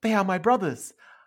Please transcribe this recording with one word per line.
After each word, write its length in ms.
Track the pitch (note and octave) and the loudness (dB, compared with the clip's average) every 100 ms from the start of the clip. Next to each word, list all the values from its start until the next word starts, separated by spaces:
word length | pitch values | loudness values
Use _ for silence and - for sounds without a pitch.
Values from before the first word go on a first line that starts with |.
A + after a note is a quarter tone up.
They 120 | A3+ | 0
are 100 | A3 | 0
my 140 | F#3+ F#3 | 0 0
brothers. 560 | F3 B3 F#3 A#2+ - - - - | 2 2 0 -6 -12 -20 -20 -20